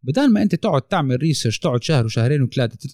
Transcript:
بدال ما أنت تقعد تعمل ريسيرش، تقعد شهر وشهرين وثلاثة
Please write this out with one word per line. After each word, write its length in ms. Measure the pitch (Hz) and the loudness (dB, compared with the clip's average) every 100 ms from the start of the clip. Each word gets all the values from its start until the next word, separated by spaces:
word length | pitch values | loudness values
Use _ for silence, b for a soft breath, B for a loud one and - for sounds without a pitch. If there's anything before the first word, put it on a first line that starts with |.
بدال 300 | 120 170 285 | -2 2 4
ما 100 | 208 | 4
أنت 120 | 208 | 2
تقعد 280 | 165 220 147 | 0 0 -2
تعمل 340 | - 190 139 127 | 0 -2 0 0
ريسيرش، 360 | 160 143 117 107 | 0 0 -2 -2
تقعد 240 | 170 123 | -2 -2
شهر 220 | - 151 | 0 0
وشهرين 380 | 113 117 117 147 | 0 0 0 2
وثلاثة 460 | 123 - 120 - - | 0 0 -4 -4 -12